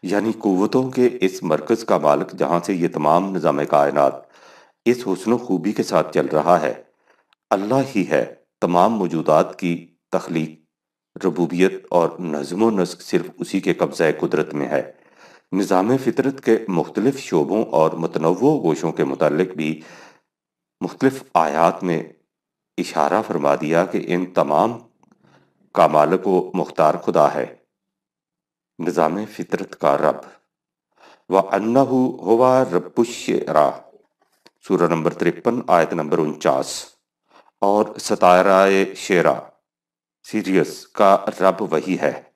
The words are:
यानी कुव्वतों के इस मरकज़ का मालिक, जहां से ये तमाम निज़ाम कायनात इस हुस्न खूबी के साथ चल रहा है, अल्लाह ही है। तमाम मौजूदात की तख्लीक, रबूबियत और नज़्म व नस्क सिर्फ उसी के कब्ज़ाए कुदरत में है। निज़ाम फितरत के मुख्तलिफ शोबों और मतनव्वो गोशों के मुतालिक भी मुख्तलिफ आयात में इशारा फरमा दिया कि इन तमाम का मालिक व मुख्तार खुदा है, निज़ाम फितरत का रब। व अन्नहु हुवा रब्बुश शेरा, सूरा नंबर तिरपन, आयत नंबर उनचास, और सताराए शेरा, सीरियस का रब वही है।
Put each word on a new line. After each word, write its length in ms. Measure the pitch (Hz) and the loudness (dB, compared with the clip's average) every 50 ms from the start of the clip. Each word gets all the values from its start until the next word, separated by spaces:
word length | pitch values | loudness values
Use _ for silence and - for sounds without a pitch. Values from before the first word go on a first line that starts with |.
| - | -6
यानी 300 | 90 92 101 101 110 110 | -2 -2 0 0 0 -4
कुव्वतों 560 | 110 - 107 95 90 98 110 - 131 131 131 | -2 0 0 2 2 2 2 0 0 -2 -2
के 160 | 123 127 123 | 0 2 2
इस 380 | 120 120 - - 95 - - - | 2 2 0 -2 -2 -2 -2 -4
मरकज़ 420 | 87 78 73 - - 113 - - | -2 -2 -2 0 -2 -2 -2 0
का 140 | - 101 85 | 0 0 2
मालिक, 360 | 73 76 73 71 87 - - | 4 2 2 2 0 -6 -4
जहां 240 | - 76 69 82 85 | -4 -2 0 0 -2
से 140 | 85 - 101 | -2 -2 -4
ये 140 | 87 85 82 | -2 -2 -2
तमाम 440 | - 82 76 76 78 85 95 98 95 | -2 0 0 2 2 2 2 0 -4
निज़ाम 320 | 92 78 82 71 71 73 | -2 0 0 0 0 -2
कायनात 640 | 71 78 73 71 71 71 73 71 69 69 67 - _ _ - - - - - _ _ _ _ _ | 0 2 2 2 2 2 2 2 2 0 -2 -16 _ _ -20 -20 -20 -20 -20 _ _ _ _ _
इस 180 | 113 123 123 - 101 | 0 0 0 0 -4
हुस्न 300 | 95 87 - 110 120 123 | -4 -4 0 0 -2 -2
खूबी 360 | 123 - 98 90 78 98 - | 0 -2 -2 -2 -2 -4 -4
के 100 | - - | -4 -4
साथ 200 | - - 85 78 | 0 0 0 0
चल 240 | 80 80 85 73 69 | 0 -2 -2 -2 0
रहा 300 | - 78 73 82 90 82 | 0 0 2 4 2 2
है, 160 | 76 69 - - - _ _ _ _ _ _ _ _ _ _ _ _ _ | 2 -2 -6 -6 -12 _ _ _ _ _ _ _ _ _ _ _ _ _
अल्लाह 300 | 104 98 98 104 123 135 | -2 -2 0 0 0 0
ही 220 | 135 127 131 107 90 | 0 0 -2 -2 -2
है। 200 | 71 76 71 58 60 60 _ _ _ _ _ | 0 0 -2 -2 -2 -8 _ _ _ _ _
तमाम 300 | - 95 87 87 90 107 | -4 0 4 4 4 4
मौजूदात 640 | 117 107 95 87 82 80 76 78 78 78 92 - 90 | 2 0 -2 -2 -2 -4 0 2 4 2 2 0 -4
की 440 | - - 87 85 80 85 - _ _ _ _ | -6 -4 -4 -4 -4 -8 -16 _ _ _ _
तख्लीक, 500 | - 92 - - 82 82 78 80 78 80 _ _ _ _ _ _ _ _ _ _ _ | -6 -6 -6 -4 -6 -6 -6 -6 -10 _ _ _ _ _ _ _ _ _ _ _ _
रबूबियत 720 | - - 92 82 87 87 78 82 85 92 95 95 95 - - | -4 -4 -2 0 0 -2 -2 0 0 0 0 0 -2 -10 0
और 260 | - 87 85 80 82 - | 0 2 2 2 -2 -6
नज़्म 420 | 90 82 76 73 71 69 87 92 110 | -8 -6 -6 -6 -6 -6 -2 0 0
व 160 | 117 110 98 | 0 2 0
नस्क 200 | 90 87 - - | -2 -2 -4 -14
सिर्फ 380 | - - - 87 82 90 - - | -12 -4 -4 -4 -4 -4 -10 -10
उसी 220 | - - - 98 | -10 -4 -4 -4
के 120 | - 98 82 | -2 -2 -2
कब्ज़ाए 380 | - 87 76 - - 85 78 | 0 -2 -4 0 0 0 0
कुदरत 380 | 71 76 - - - 76 76 73 76 | 2 0 -4 -2 -2 -2 -2 -2 -4
में 140 | 73 71 62 | -6 -6 -2
है। 140 | 69 69 - - - _ _ _ _ _ - - - - _ _ - | -4 -4 -4 -6 -14 _ _ _ _ _ -20 -20 -20 -20 _ _ -4
निज़ाम 440 | 92 101 - 98 90 95 110 127 135 | -4 -2 0 0 0 2 2 0 0
फितरत 420 | 131 120 110 - 123 135 135 135 | 0 -2 -2 -2 -2 -2 -2 -4
के 200 | - - 113 107 - - | 0 2 2 2 0 -2
मुख्तलिफ 480 | 95 82 85 - - 110 101 131 135 - | -2 -2 -2 -2 -4 -2 0 0 -2 -2
शोबों 460 | - - 95 85 73 69 87 107 110 | -8 -2 0 0 0 0 0 -2 -2
और 300 | - - - 80 80 82 | 0 2 2 2 2 2
मतनव्वो 640 | 87 82 80 - - 78 80 90 90 113 143 156 143 | -2 -6 -6 -4 -2 0 0 0 2 2 0 0 2
गोशों 320 | - - 76 71 - 82 | 0 -2 -2 0 -2 -6
के 120 | 78 - 80 | -2 -2 -2
मुतालिक 520 | 69 67 69 - 76 71 78 92 92 - 78 | -4 -2 0 0 0 2 0 -2 -2 -2 -6
भी 260 | 78 76 80 78 80 - - - - - _ _ _ _ _ _ _ _ _ _ _ _ _ _ | -6 -6 -6 -8 -10 -20 -20 -20 -20 -20 _ _ _ _ _ _ _ _ _ _ _ _ _ _
मुख्तलिफ 420 | - 90 - - - 135 131 131 - _ _ | -10 -10 -6 0 0 0 0 -2 -16 _ _
आयात 480 | 87 82 78 71 76 82 85 92 85 92 | 2 2 2 2 2 2 2 2 0 -2
में 300 | 90 85 78 - 80 - _ _ _ _ _ _ _ _ _ _ _ _ - | -2 -2 -2 -4 -8 -16 _ _ _ _ _ _ _ _ _ _ _ _ -10
इशारा 440 | - - - - 76 71 78 107 | -8 -6 -2 0 0 2 2 0
फरमा 340 | 110 - 104 85 71 73 71 | -2 -2 -4 -2 0 0 0
दिया 300 | 71 73 73 80 85 90 | 0 0 0 0 0 0
कि 120 | 92 - - | 0 -2 -6
इन 280 | - - - 87 92 | -4 -2 -2 -2 -2
तमाम 480 | - - 85 78 71 73 76 95 113 117 117 - _ _ _ _ _ _ _ _ _ _ _ _ _ _ _ _ _ _ | -2 -2 -2 0 2 2 2 2 0 -2 -6 -14 _ _ _ _ _ _ _ _ _ _ _ _ _ _ _ _ _ _
का 120 | - 87 76 | 4 4 4
मालिक 400 | 73 76 76 76 87 92 - 101 | 6 4 4 4 2 0 0 2
व 240 | 95 90 90 92 - | 2 2 0 0 -4
मुख्तार 420 | 92 80 - - - 80 76 76 87 | -4 -4 -4 0 2 2 2 2 0
खुदा 300 | - - 85 85 76 73 | -4 -2 2 2 2 2
है, 180 | 69 76 62 - 62 _ _ _ _ _ _ _ _ _ _ _ _ _ _ _ _ _ _ _ _ _ _ _ _ _ | 2 -2 -6 -8 -10 _ _ _ _ _ _ _ _ _ _ _ _ _ _ _ _ _ _ _ _ _ _ _ _ _
निज़ाम 460 | 80 80 - 87 82 78 82 98 107 | -6 -4 0 2 0 0 0 -4 -8
फितरत 480 | 104 - - 95 - - 90 98 - - | -10 -10 -12 -8 -6 -6 -6 -6 -8 -10
का 220 | - - 78 71 | -2 0 0 0
रब। 260 | 71 73 73 67 73 69 - - _ _ _ _ _ _ _ _ _ _ _ _ _ _ - - _ _ _ | 2 2 0 0 -2 -8 -18 -20 _ _ _ _ _ _ _ _ _ _ _ _ _ _ -20 -20 _ _ _
व 100 | 87 95 | 2 2
अन्नहु 640 | 95 95 98 98 101 110 117 131 139 123 127 131 127 127 - - - | 2 2 -2 -2 -2 2 2 2 2 2 2 0 0 0 -2 -6 0
हुवा 380 | 90 113 113 127 127 127 127 | 0 2 4 4 4 4 2
रब्बुश 480 | 131 110 85 90 87 - _ - 117 - | 0 2 -2 -4 -4 -2 _ -2 -2 -2
शेरा, 840 | - - - - 92 - - - 78 78 73 67 - - - - _ _ _ _ _ _ _ _ _ _ _ - _ _ _ - | -2 -10 -6 -2 -2 -2 -2 0 2 2 2 2 0 -4 -14 -20 _ _ _ _ _ _ _ _ _ _ _ -20 _ _ _ -2
सूरा 200 | 98 87 87 82 | 0 2 2 2
नंबर 260 | 82 82 78 78 - | 0 0 0 -2 -2
तिरपन, 500 | - - 87 78 82 - 120 117 127 - - | 0 -2 -2 -2 -2 -2 -2 -2 -2 0 2
आयत 240 | 87 87 80 78 85 | 2 2 2 2 0
नंबर 260 | 85 78 76 76 82 | -4 -4 -2 -2 -2
उनचास, 760 | 80 76 73 - - 87 69 67 69 - - - - - _ _ _ _ _ _ _ _ _ - _ _ _ _ | -2 -2 -4 -2 0 0 0 0 -2 -6 -8 -12 -14 -16 _ _ _ _ _ _ _ _ _ -20 _ _ _ _
और 320 | - 101 101 104 107 110 107 - | 0 2 2 2 0 0 -4 -12
सताराए 840 | - - 107 98 - 90 90 90 92 98 98 95 98 98 98 95 98 95 98 | -6 -6 -2 4 6 6 6 6 6 6 6 6 6 4 4 2 0 0 -4
शेरा, 560 | - - - 101 90 82 78 67 - 69 - _ _ _ _ _ _ _ _ _ _ _ _ _ _ _ | -12 -4 0 2 2 4 2 2 0 -6 -16 _ _ _ _ _ _ _ _ _ _ _ _ _ _ _
सीरियस 600 | - - 107 101 95 95 95 76 - - - - | -8 -6 -6 -4 0 0 0 0 0 -4 -16 -18
का 400 | _ _ - 107 98 98 - 98 - - - | _ _ 2 4 4 4 4 2 -2 -6 0
रब 160 | 90 95 90 87 | 2 2 2 2
वही 340 | 110 87 76 78 71 92 90 | -4 -4 -4 -4 -2 -2 -4
है। 380 | - - 71 64 - - _ _ | -2 -2 -4 -4 -4 -14 _ _